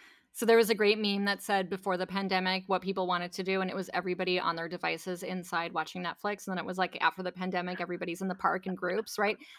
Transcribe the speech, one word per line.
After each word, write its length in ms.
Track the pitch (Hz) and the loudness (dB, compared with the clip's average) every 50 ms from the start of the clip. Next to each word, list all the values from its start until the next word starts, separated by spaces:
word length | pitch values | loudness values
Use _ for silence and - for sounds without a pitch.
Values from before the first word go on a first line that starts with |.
| - - - _ _ _ - - | -20 -20 -20 _ _ _ -6 2
So 80 | 226 | 6
there 120 | 214 226 226 | 8 8 8
was 120 | 226 202 | 8 6
a 60 | 233 | 4
great 240 | 190 214 208 214 214 | 4 6 4 4 4
meme 240 | 214 202 202 196 202 | 2 2 2 2 2
that 160 | 202 196 190 | 0 0 0
said, 280 | - - 202 196 190 165 | 0 2 2 2 2 0
"Before 260 | 202 185 - 196 185 | -4 -4 -2 -2 0
the 100 | 180 185 | 0 -2
pandemic 600 | 185 185 196 196 185 190 185 185 185 190 190 190 - | -2 -2 -2 0 0 2 2 2 2 0 0 0 0
what 140 | 190 180 | 0 0
people 260 | 180 190 190 190 185 180 | 0 0 -2 0 0 0
wanted 240 | 180 175 175 175 | 0 0 -2 -4
to 100 | - - | -6 -4
do," 200 | 185 185 190 190 | -2 0 0 0
and 80 | 185 185 | 0 0
it 60 | - | -2
was 140 | 196 185 185 - | -4 -6 -4 -4
everybody 440 | 175 180 185 180 180 185 180 180 180 | -2 -2 -2 -2 -2 0 0 0 2
on 200 | - 170 165 165 | 2 0 -2 -2
their 100 | 165 165 | -4 -6
devices 560 | 180 175 - 165 165 165 - 185 180 175 185 | -6 -4 -2 -2 -2 -2 -4 -6 -6 -6 -6
inside 480 | 180 185 185 175 - 185 165 170 165 | -6 -6 -6 -6 -4 -4 -4 -2 -2
watching 320 | - 160 156 - - 180 180 | -2 -4 -4 -4 -6 -6 -6
Netflix. 420 | 170 - - - 208 208 - - | -6 -6 -4 -4 -4 -4 -4 -6
And 60 | 196 | -6
then 60 | 190 180 | -4 -4
it 80 | - | -4
was 120 | 185 185 185 | -4 -2 0
like, 200 | 185 180 - - | -2 -2 0 2
after 240 | - 165 - 190 185 | 2 2 2 0 -4
the 80 | 180 | -6
pandemic, 480 | - 180 185 185 180 180 175 180 180 180 | -6 -4 -4 -2 -2 -2 -2 -2 -4 -6
everybody's 420 | 175 175 175 175 175 175 170 - | -4 -6 -6 -4 -4 -6 -6 -4
in 60 | 190 190 | -4 -4
the 80 | 185 | -2
park 320 | 190 - 170 165 185 - 190 | 0 0 0 0 0 -2 -6
in 80 | 185 | -6
groups, 420 | 180 185 175 185 214 220 - - - | -4 -2 -2 -2 -2 -4 -4 -2 0
right? 200 | 202 208 214 - - - - | 0 0 0 -2 -8 -18 -20